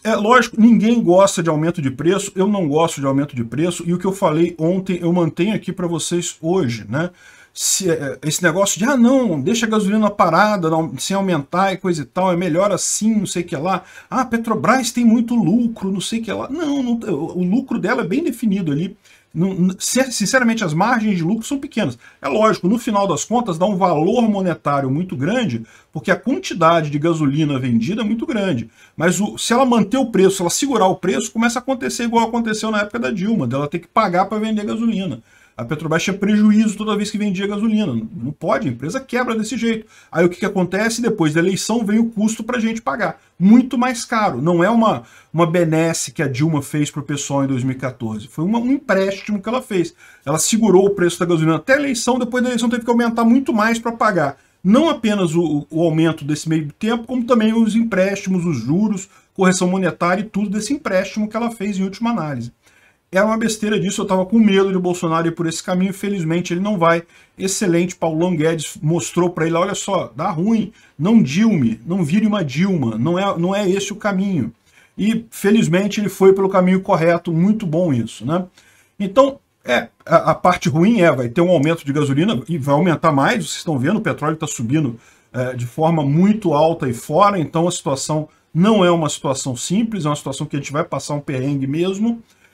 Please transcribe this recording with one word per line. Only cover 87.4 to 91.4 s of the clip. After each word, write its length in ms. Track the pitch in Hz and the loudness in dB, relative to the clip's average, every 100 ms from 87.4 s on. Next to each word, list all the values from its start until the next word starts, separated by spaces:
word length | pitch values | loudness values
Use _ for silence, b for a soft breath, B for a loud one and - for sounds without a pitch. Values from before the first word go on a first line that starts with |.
| 135 160 175 | -2 0 -2
a 40 | |
situação 580 | 175 156 135 - 156 151 b b | -2 -6 -6 -4 -4 -6 b b
não 320 | 156 202 214 180 | 2 4 4 4
é 60 | |
uma 180 | 170 147 | 2 0
situação 480 | - 151 127 139 120 | -4 -4 -4 -6 -8
simples, 480 | - 185 226 202 147 | -4 -2 -2 -2 -4
é 40 | |
uma 60 | 143 | -4
situação 300 | 143 131 151 | -6 -8 -6
que 100 | 143 | -6
a 40 | |
gente 120 | 139 | -6
vai 120 | 143 | -6
passar 320 | 175 139 - 147 | -4 -6 -6 -8
um 40 | |
perrengue 460 | 151 131 | -6 -4